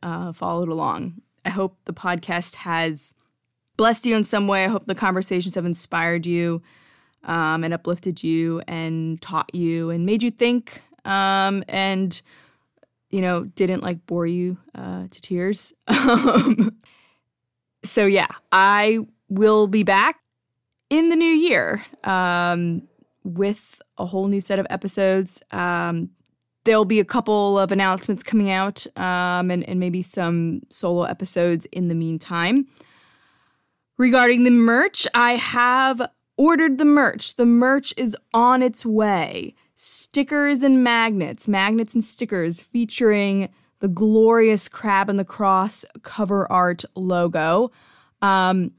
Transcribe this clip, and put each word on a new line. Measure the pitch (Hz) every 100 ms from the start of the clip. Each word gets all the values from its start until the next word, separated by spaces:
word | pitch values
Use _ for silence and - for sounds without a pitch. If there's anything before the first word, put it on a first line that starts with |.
uh, | 175 170 175
followed | 170 175 170 175
along. | 160 143 82 180 170 _ _
I | 180
hope | 185 190 - -
the |
podcast | 170 185 175 175 175 180 -
has | 180 165 165 147 - - _ _ _ _ _ -
blessed | 220 233 240
you | 220
in |
some | 208 214 202
way. | 190 190
I |
hope | 214 -
the |
conversations | 185 196 185 190 180 175 180
have | 175
inspired | 170 - 170 170 170 170
you, | 170 170 165 - _ _ _ _ _
um, | - 165 156 160
and | 165
uplifted | 165 170 175 190 165
you | 160 165 165 165 -
and | 165 165 165 165 160
taught | - 160 - 180
you | 170 165 165
and | 170 180
made | 214
you | 233
think, | 220 240 247 - - _ _ -
um, | 196 196 196 190 196 -
and, | 190 196 190 190 - - _ _ _ _ _ _ _ _
you | 196
know, | 185 175 180
didn't, | - 185 185
like, | 180 170 -
bore | 175 170
you, | 175 180 180 _ -
uh, | 185 185 185
to | -
tears. | - 180 185 202 - -
<laughs> | -
Um, | 277 262 233 262 226 - 220 226 - _ _ _ _ _ _ _ _ _ _
so, | - 233 202
yeah, | 196 - - _
I | 185 196 208 214 226 214 _ _
will | 196 214 214 208
be | 214
back | 196 196 262 - _ _ _ _ _ _ _
in | 302 330
the | 330
new | 330
year, | 311 339 185 82 208 - -
um, | - 185 180 175 175 175 175 165 - _ _ _
with | 190 170 202 214 - - - -
a | 180
whole | 190 196
new | 196
set | - 196
of | 185
episodes. | 190 196 - 190 190 185 - -
Um, | 190 175 175 170 170 175 _ _ _ _ _
there'll | 226 220 196
be | 214
a | 190
couple | 247 214 208 202 196
of | 190
announcements | 196 190 185 - 190
coming | - 220 196
out, | 190 196 - - -
um, | 185 180 180 180 180
and, | 180 -
and | 185
maybe | 180 180
some | 175 - 170 170 165 - -
solo | - 180 175
episodes | 175 - 185 180 175 165 -
in | 185 175
the | 165
meantime. | 165 160 - 170 175 262 269 _ - _ _ _ _ _ _ _ _ _ _ -
Regarding | 247 254 247 247
the | 247
merch, | 240 226 240 392 - -
I | 240 240 240
have | - 240 247 254 262 247 247 _ _ -
ordered | 302 320 320 262
the | 302
merch. | 294 247 - - -
The | 240
merch | 233 254 277 - -
is | 247 214 _
on | 226 240 254
its | 254 - 233
way. | 214 214 185 151 90 - - _ -
Stickers | - - - 285 277 294 285 277
and | 277 262
magnets, | 240 233 226 196 147 - -
magnets | 202 196 226 220
and | 240
stickers | 208 - 233 190 165 170
featuring | - 240 226 - 226 208 202 196 190 - _ _
the | 196
glorious | 175 214 220 220 226 220 214 -
Crab | - 220 196 202
and | 202
the | 185
Cross | - 196 190 208 - - -
cover | - - 190 196 -
art | 185 180 175 - 185
logo. | 185 175 175 160 156 185 240 - _ _ _ _
Um, | 196 190 185 185 175